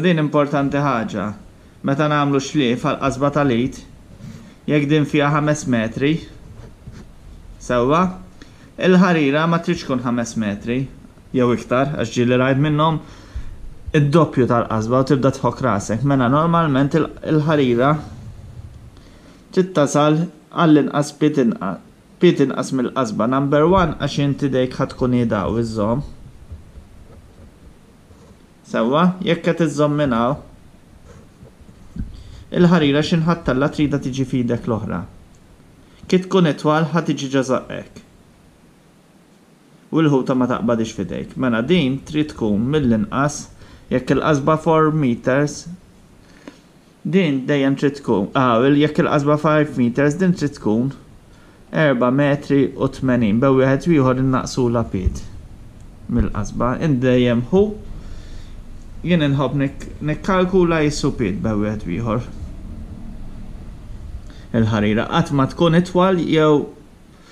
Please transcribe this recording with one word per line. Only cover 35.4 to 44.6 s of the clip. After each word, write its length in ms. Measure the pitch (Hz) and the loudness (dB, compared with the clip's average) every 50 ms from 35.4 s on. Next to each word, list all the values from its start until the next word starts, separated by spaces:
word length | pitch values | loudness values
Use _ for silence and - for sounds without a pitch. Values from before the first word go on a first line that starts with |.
| - - - - - - - - - - - - - - | -20 -20 -20 -20 -20 -20 -20 -20 -20 -20 -20 -18 -4 0
Kif 220 | 190 180 185 - | 0 0 0 2
tkun 180 | 180 196 175 156 | 2 4 4 4
itwal 400 | 135 - - 151 151 156 165 143 156 | 2 0 0 2 2 2 2 0 -2
ħadd 160 | 170 156 165 151 | -2 -2 -2 -4
tiġi 160 | 139 143 131 135 | -4 -4 -2 -2
ġa 80 | 135 127 127 127 | -2 0 0 -2
żaqek. 480 | - - - 98 92 - - - - - - _ - - _ _ _ _ - _ _ _ _ _ _ _ _ _ _ _ _ _ _ _ _ _ _ _ _ _ _ _ _ _ - _ - - | -4 -4 -6 -12 -12 -12 -14 -20 -20 -20 -20 _ -20 -20 _ _ _ _ -20 _ _ _ _ _ _ _ _ _ _ _ _ _ _ _ _ _ _ _ _ _ _ _ _ _ -20 _ -4 0
U 80 | 156 | 2
l-ħuta 320 | 165 147 143 131 120 - 131 | 2 4 4 2 2 0 0
ma 160 | 127 123 120 | 0 0 0
taqbadix 480 | 123 - 101 117 120 113 110 110 - | 0 -2 0 0 0 0 -2 -4 -4
f'idejk. 400 | - 95 - 65 62 - - - | -8 -8 -6 -6 -8 -10 -10 -8
Mela 240 | - 131 127 113 110 | -4 -2 -2 0 0
din 400 | 117 139 180 180 143 127 135 135 - - | 0 2 2 2 2 0 -2 -4 -8 -6
trid 240 | - 151 151 151 - | -2 -2 -2 -2 -4
tkun 380 | - 120 107 104 98 117 131 151 | -4 -2 -2 0 0 0 0 0
mill-inqas 800 | 156 139 120 113 107 101 98 - 123 139 147 - - - - - - - - - - - - - | 0 2 2 2 2 0 -2 -2 -2 -2 -2 -2 -6 -14 -16 -20 -20 -20 -20 -20 -20 -10 -4 -4
jekk 220 | 127 127 - - | -4 0 0 0
il-qasba 420 | - - 151 156 139 135 160 156 | 0 2 2 0 2 2 0 0
four 340 | 151 | 0